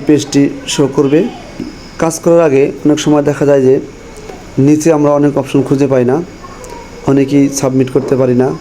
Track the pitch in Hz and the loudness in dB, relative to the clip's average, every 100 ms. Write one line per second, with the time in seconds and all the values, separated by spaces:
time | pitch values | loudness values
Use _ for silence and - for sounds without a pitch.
0 | 143 151 - 143 139 - - - 143 143 | 2 0 2 0 0 -2 -8 -2 0 0
1 | 135 151 240 - - - - - - - | 2 0 0 -8 -16 -14 -14 -16 -18 -6
2 | 165 160 170 170 165 135 147 - 151 147 | -4 -2 2 4 4 2 0 0 0 0
3 | 151 147 143 139 143 139 127 139 - - | 2 2 0 0 2 4 4 2 -2 -18
4 | - - - - - - 139 151 160 151 | -20 -18 -18 -18 -8 0 2 4 2 2
5 | 147 143 143 139 131 143 131 135 139 131 | 2 2 2 0 -2 -2 0 0 2 2
6 | 123 147 175 - - - - - - - | 2 0 -4 -14 -18 -18 -18 -18 -18 -8
7 | - 139 139 143 139 139 135 131 131 139 | 0 0 2 2 2 0 -2 0 0 0
8 | - 131 131 123 131 160 | 0 0 2 2 0 -4